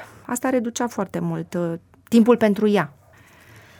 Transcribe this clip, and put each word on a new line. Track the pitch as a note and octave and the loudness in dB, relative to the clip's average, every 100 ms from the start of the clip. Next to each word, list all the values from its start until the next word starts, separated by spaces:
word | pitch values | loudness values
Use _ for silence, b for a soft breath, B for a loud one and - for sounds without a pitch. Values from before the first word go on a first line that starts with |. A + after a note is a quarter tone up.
| B B B | B B B
asta | B3 C4 | -6 -2
reducea | B3+ A#3 - A#3+ | -2 -2 -6 -6
foarte | - F#3+ E3+ | -6 -6 -6
mult, | E3+ E3 E3 F3 E3+ E3 _ _ - | -6 -6 -6 -6 -4 -6 _ _ 2
timpul | A#3 A3+ A#3 | 4 6 4
pentru | G#3+ G3 G#3+ | 2 2 2
ea. | G3+ D3 - _ b b b b b b | 2 -2 -8 _ b b b b b b